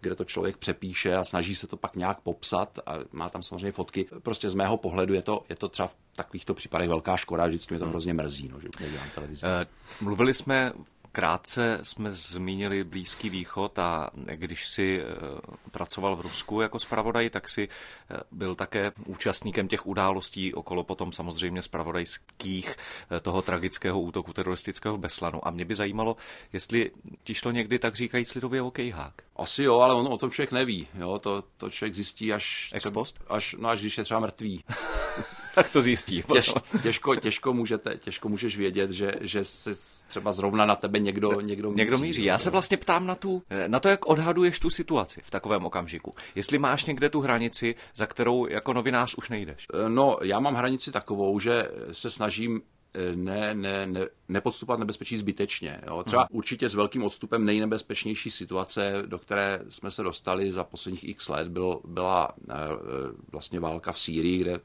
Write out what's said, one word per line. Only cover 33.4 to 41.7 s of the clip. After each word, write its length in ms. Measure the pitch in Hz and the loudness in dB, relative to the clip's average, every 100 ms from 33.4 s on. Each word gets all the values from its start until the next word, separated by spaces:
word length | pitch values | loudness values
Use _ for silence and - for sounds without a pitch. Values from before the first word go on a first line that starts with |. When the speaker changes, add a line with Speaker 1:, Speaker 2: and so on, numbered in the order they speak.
| - - | -2 -4
Speaker 1:
no, 100 | 117 | 0
až 120 | 110 | 0
když 180 | 104 - | 0 -4
je 60 | |
třeba 160 | 104 113 | 0 0
mrtvý. 440 | 110 - 110 90 - | -2 -4 -6 -8 -8
<laughs> 60 | 117 - - - - - - - | -6 -2 -2 -2 -6 -8 -12 0
Speaker 2:
Tak 160 | - - | 4 6
to 120 | 147 | 6
zjistí 400 | 123 120 - 87 - | 6 6 4 0 4
Speaker 1:
Těž-, 140 | 127 - | 4 6
Speaker 2:
potom. 280 | - - 214 | 0 0 0
Speaker 1:
těžko, 320 | 123 113 - 127 | 2 2 2 2
těžko 360 | 110 104 135 | 2 0 0
můžete, 440 | 120 113 110 - - | 0 0 -2 -2 -8
těžko 320 | - - 110 | -8 -8 -4
můžeš 280 | 104 120 104 | -2 -2 0
vědět, 340 | 98 92 95 | 0 2 0
že, 220 | 92 98 - | 0 -2 -2
že 240 | 95 101 | -2 0
se 300 | 98 - - | 0 0 -2
s-, 300 | 98 - - - | -2 -2 -4 -4
třeba 240 | - 101 | -2 0
zrovna 340 | 98 98 107 107 | 2 2 4 6
na 100 | 101 | 4
tebe 220 | 101 104 | 2 2
někdo, 340 | 101 98 104 | 2 2 2
Speaker 2:
No, 80 | 101 | 2
Speaker 1:
někdo 320 | 104 101 104 | 0 -4 -2